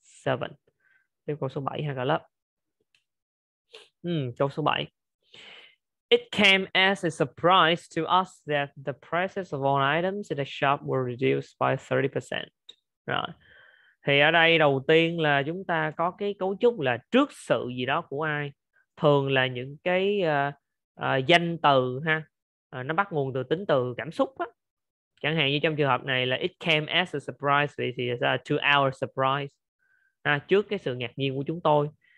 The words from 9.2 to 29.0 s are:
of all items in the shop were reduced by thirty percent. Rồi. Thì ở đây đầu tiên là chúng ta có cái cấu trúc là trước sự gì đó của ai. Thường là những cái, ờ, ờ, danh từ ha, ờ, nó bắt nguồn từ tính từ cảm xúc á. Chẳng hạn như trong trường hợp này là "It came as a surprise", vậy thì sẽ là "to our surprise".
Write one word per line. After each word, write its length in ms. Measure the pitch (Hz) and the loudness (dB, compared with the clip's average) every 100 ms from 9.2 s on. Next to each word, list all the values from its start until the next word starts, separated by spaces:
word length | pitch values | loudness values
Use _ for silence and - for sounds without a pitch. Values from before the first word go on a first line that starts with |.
| 190 202 180 | -4 -6 -8
of 240 | 139 135 139 | -4 0 2
all 180 | 139 160 | 2 0
items 360 | 185 208 - | -2 -4 -6
in 40 | 143 | -6
the 80 | 135 | -6
shop 340 | - 139 143 | -2 0 0
were 360 | 147 135 123 120 | -2 -4 -4 -2
reduced 400 | 131 139 - - | -2 -2 -4 -4
by 160 | 131 135 - | -2 -2 -2
thirty 200 | 131 135 | -2 -2
percent. 400 | 135 - - - _ _ - _ _ - | -4 -8 -10 -10 _ _ -20 _ _ -6
Rồi. 200 | - - - _ - _ _ _ _ - | -6 -6 -12 _ -20 _ _ _ _ 0
Thì 140 | 143 | 4
ở 100 | 147 | 6
đây 280 | 170 165 165 | 6 6 6
đầu 260 | 147 135 135 | 4 2 4
tiên 320 | 160 165 170 | 4 4 0
là 220 | 151 143 139 | 0 0 -2
chúng 180 | 180 | -6
ta 280 | 190 165 156 151 | -4 -4 -4 -4
có 140 | 170 | -4
cái 240 | 180 202 196 | -4 -8 -6
cấu 180 | 185 202 | -6 0
trúc 200 | 240 233 | 0 2
là 180 | 131 117 - | -2 -2 0
trước 220 | 247 277 | 2 2
sự 380 | - - 123 123 123 | -2 -2 -2 -2 -6
gì 100 | 127 | -4
đó 140 | 156 | -4
của 220 | 165 139 | -4 -6
ai. 300 | 156 147 143 - _ _ _ - | -4 -4 -6 -12 _ _ _ 0
Thường 340 | 156 143 135 | 4 4 2
là 160 | 135 127 | 0 0
những 300 | 123 131 147 | -2 -10 -8
cái, 360 | 180 185 196 208 | -2 0 0 0
ờ, 320 | 170 143 143 - _ _ _ | 0 0 -2 -6 _ _ _
ờ, 220 | - 131 135 | -8 -2 0
danh 420 | 131 170 170 165 | 4 4 2 0
từ 420 | 147 135 127 127 160 | 4 4 2 -4 -2
ha, 160 | 160 156 _ _ _ - | -4 -4 _ _ _ -16
ờ, 120 | 131 | -12
nó 120 | 127 | -6
bắt 180 | 165 202 | -4 -2
nguồn 220 | 156 135 | -2 -4
từ 80 | 127 | -4
tính 220 | 127 160 202 | -4 -4 0
từ 260 | 139 123 117 | 0 0 -6
cảm 160 | 127 | -8
xúc 260 | - 269 - | -4 -4 -4
á. 80 | 403 _ _ _ _ _ _ _ | -12 _ _ _ _ _ _ _
Chẳng 160 | 151 160 | -4 0
hạn 140 | 139 | 0
như 80 | 147 | 0
trong 140 | 160 151 | -2 0
trường 120 | 139 | 0
hợp 160 | 123 | 0
này 220 | 139 127 127 | 0 -2 -2
là 100 | 127 | -2
"It 160 | 180 - | -4 -4
came 320 | 175 156 151 | 0 0 0
as 240 | 165 180 143 | -2 -2 -6
a 20 | |
surprise", 560 | - 127 143 143 143 - | -8 -4 0 2 0 -4
vậy 140 | 123 123 | -6 -4
thì 140 | 123 120 | -6 -2
sẽ 60 | 139 | -2
là 100 | 131 - | -2 -2
"to 300 | 147 139 143 | -2 2 2
our 140 | 135 | 2
surprise". 600 | 135 | -2